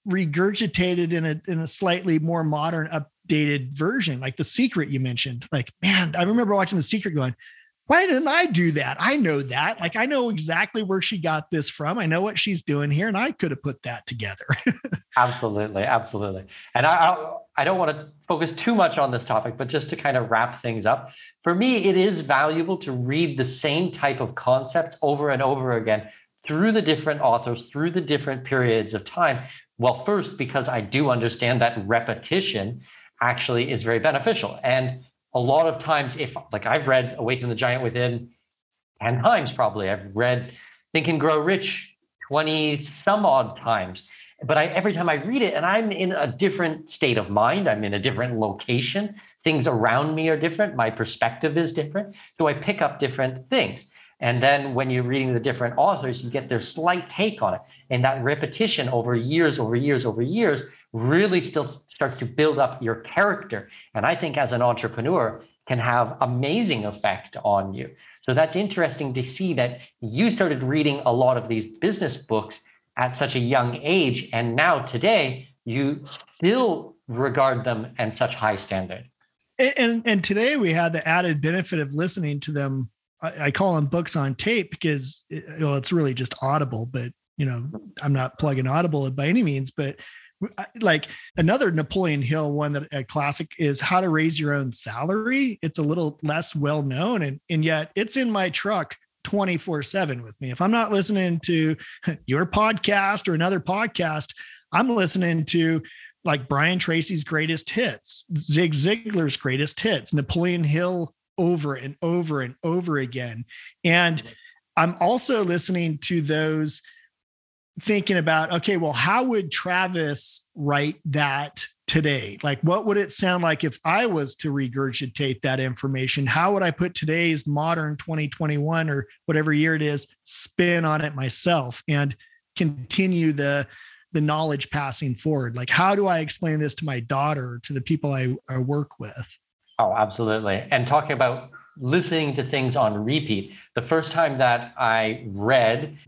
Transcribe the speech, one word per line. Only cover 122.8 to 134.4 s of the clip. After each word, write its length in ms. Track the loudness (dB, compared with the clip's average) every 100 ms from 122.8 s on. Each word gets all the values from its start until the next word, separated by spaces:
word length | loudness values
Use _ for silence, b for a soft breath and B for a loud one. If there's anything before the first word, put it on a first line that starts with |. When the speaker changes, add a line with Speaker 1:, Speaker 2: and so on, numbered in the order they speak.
| 2
Speaker 1:
would 100 | 0
it 160 | 0
sound 300 | 0 0 2
like 220 | 2 0
if 140 | -2 -2
I 220 | 0 2 2
was 280 | 0 -2 -4
to 140 | -4
regurgitate 920 | -2 -2 -2 -2 -2 -6 -2 -2 -2
that 180 | -2 0
information? 640 | -2 -2 -4 -2 0 0 0
How 280 | 2 2
would 80 | 2
I 80 | 0
put 240 | 0 -2
today's 520 | -2 -2 2 2 0 0
modern 520 | -2 0 -2 -2 -6
twenty 300 | -6 -4 -4
twenty-one 600 | -2 -2 0 0 0 0
or 180 | -2 -4 b 0
whatever 260 | 2 4
year 220 | 4 4
it 80 | 2
is, 240 | 0 -2 -4 _
spin 640 | -6 -2 -2 2 2 2 2
on 160 | 0
it 120 | -2
myself 680 | -4 -2 0 2 2 0 -6 -2
and 300 | 0 0 -4 b b _ -2
continue 800 | -2 -2 -4 0 2 2 2
the, 320 | 2 0 0 -2 B B B B
the 100 | 0
knowledge 480 | 2 2